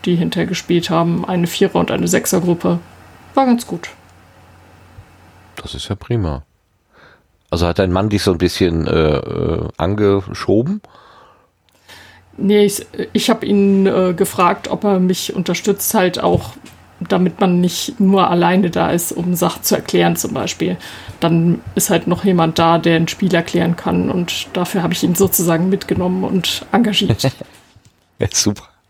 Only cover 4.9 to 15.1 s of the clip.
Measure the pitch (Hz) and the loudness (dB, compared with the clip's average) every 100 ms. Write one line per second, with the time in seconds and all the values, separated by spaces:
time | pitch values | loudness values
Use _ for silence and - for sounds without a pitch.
4.9 | - - - - - - - - - - | -20 -20 -20 -20 -20 -20 -18 -14 -12 -10
5.9 | 101 - 120 87 67 - _ _ _ _ | -10 -4 -2 -2 -6 -10 _ _ _ _
6.9 | _ - _ _ _ _ 87 87 82 92 | _ -20 _ _ _ _ 0 0 2 2
7.9 | 90 104 101 101 85 87 - 90 82 78 | 2 0 2 2 2 0 2 0 2 0
8.9 | 80 78 73 - 50 82 82 78 - 87 | 2 2 2 -2 -4 -2 -2 -4 -4 -2
9.9 | 104 101 98 95 - - 104 135 208 - | 2 2 2 -2 -6 2 2 2 -4 -8
10.9 | - - - - _ _ _ _ _ - | -20 -20 -20 -20 _ _ _ _ _ -20
11.9 | - - - _ - 196 208 208 202 - | -20 -20 -20 _ -4 2 4 4 2 -10
12.9 | - - 208 - 240 - 202 196 196 190 | -10 -6 -2 0 -2 2 4 4 4 4
13.9 | - 185 175 190 - 180 202 - 175 208 | 2 0 0 -2 2 0 0 -4 -2 0
14.9 | 190 180 | 2 2